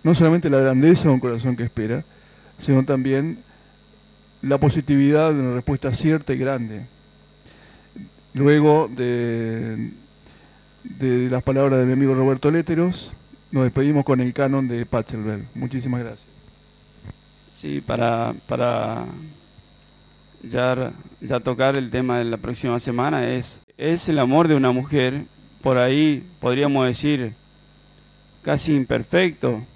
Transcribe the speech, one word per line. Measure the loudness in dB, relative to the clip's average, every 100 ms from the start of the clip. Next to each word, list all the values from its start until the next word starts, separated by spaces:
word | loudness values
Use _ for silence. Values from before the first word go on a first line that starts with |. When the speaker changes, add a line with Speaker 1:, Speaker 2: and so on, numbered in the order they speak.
Speaker 1:
No | 4
solamente | 4 6 4 4
la | 4
grandeza | 4 6 6 6 4
de | 2
un |
corazón | 0 -2 -2 -2
que |
espera, | -4 -4 -4 -4 -6 -20 -20 -20 -20 -10
sino | 2 2 2
también | -2 0 0 -2 -8 _ _ _ _ _ _ _ _ _ _
la | -2 2
positividad | 2 2 2 4 4 4 2
de | 0
una | -2 -2
respuesta | -2 -4 -2
cierta | 0 0 0 -2
y | -4
grande. | -2 -4 -6 -10 -14 _ _ _ _ _ -20 -20 -20 -20 _ -20 -20 _ _
Luego | 0 4 6 6 4 2 -4
de, | -2 -2 -2 -4 -4 -6 -6 -8 -8 -12 -20 _ -20 -20 -20 _ _ _
de | -18 -6 -2 0 0
las | -2
palabras | 0 2 2 4
de | 2
mi |
amigo | 2 2
Roberto | 2 2 2 2
Léteros, | 0 0 0 0 -2 -12 -20 -20 -20 _
nos | 0
despedimos | 0 2 2 2 2
con | 0
el | 0
canon | -2 0 0 -2
de | -4 -2
Pachelbel. | -4 -4 -8 -6 -8 -10 -10
Muchísimas | -8 -6 -4 -6
gracias. | -8 -14 -20 -20 -20 _ _ _ _ -20 -20 -20 _ _ _
Speaker 2:
Sí, | -14 -8 -8
para, | -4 -2 0 0 -4 -8 -8
para | -2 -2 -2 -4 -6 -10 -12 -16 -20 _ -20 _ _ _ _ _ _ _ _
ya, | -8 -2 -2 -2 -4 -10 -20 -16
ya | -6 -4
tocar | -4 0 0 0
el | -4
tema | -4 -2 -2
de | -2
la | -6
próxima | -8 -6 -4 -4
semana, | -4 -2 -2 -2 -2
es, | -4 -8 -14 _ -8
es | -4 -2 0
el | 0
amor | 2 4 4
de |
una | 4 2
mujer, | 0 0 0 0 -2 -10 _ -20 -6
por | 0 2
ahí | 2 4 2 0 -6 -6
podríamos | -2 0 0 2 0
decir | 0 -2 -2 -4 -10 _ _ _ _ _ _ _ _ _ _
casi | -4 -2 0 0
imperfecto. | 0 -4 0 0 0 -2 -4 -4 -10